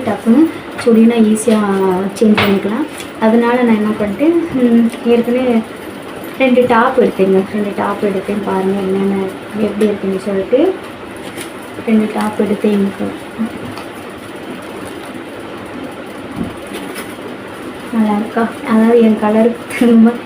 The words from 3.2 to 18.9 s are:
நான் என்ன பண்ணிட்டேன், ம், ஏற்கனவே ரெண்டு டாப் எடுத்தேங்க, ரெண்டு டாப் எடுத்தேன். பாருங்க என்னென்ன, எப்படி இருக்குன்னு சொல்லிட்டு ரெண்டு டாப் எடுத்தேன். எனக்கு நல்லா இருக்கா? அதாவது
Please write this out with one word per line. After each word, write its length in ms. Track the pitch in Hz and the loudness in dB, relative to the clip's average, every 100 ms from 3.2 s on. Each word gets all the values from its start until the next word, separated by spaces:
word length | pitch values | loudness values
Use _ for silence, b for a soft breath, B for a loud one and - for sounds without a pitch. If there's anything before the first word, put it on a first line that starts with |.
| 220 233 233 247 | 2 4 4 2
நான் 140 | 240 214 | 4 2
என்ன 140 | 214 214 | 2 0
பண்ணிட்டேன், 340 | 202 196 311 339 - | -4 0 2 2 0
ம், 560 | 262 240 233 233 - 233 | 0 4 4 4 0 2
ஏற்கனவே 500 | 240 233 247 254 226 - - - - - - - - | 2 2 0 2 0 -2 -12 -14 -14 -14 -14 -14 0
ரெண்டு 260 | 269 247 - | 4 4 6
டாப் 320 | 226 240 254 | 4 4 4
எடுத்தேங்க, 420 | 196 - 190 190 190 | 2 2 2 2 2
ரெண்டு 180 | 214 202 202 | -2 -4 -2
டாப் 260 | 202 202 | -4 -2
எடுத்தேன். 420 | 208 190 190 208 196 | -2 -2 -2 -4 -2
பாருங்க 340 | 190 190 196 | -2 0 0
என்னென்ன, 360 | 190 190 196 190 190 - - 214 | 0 0 0 0 -4 -8 -10 -2
எப்படி 260 | 208 202 214 | -2 2 0
இருக்குன்னு 340 | 196 190 190 208 | 0 -2 -2 -2
சொல்லிட்டு 480 | 196 190 254 370 370 - - - - - - - - - - - | -4 0 2 2 0 -10 -14 -14 -14 -14 -12 -12 -14 -14 -8 2
ரெண்டு 220 | 214 208 | 2 2
டாப் 260 | 214 214 - | -2 -4 -2
எடுத்தேன். 320 | 202 208 214 | -2 0 0
எனக்கு 340 | 202 196 - 202 - - - 226 - - - - - - - - - - - - - - - - - - - - - - - - - - - - - - - - - - - - - - - - - - - - | 0 -2 -4 -8 -8 -12 -8 -6 -6 -12 -12 -14 -14 -16 -16 -16 -14 -14 -14 -12 -12 -12 -12 -12 -14 -12 -14 -14 -14 -12 -12 -12 -14 -14 -14 -12 -8 -8 -8 -12 -10 -10 -12 -12 -12 -14 -14 -14 -14 -12 -12 -6
நல்லா 220 | 226 214 208 | 0 0 0
இருக்கா? 320 | 220 233 226 - - | -2 -2 -2 -4 0
அதாவது 320 | 220 220 | 4 6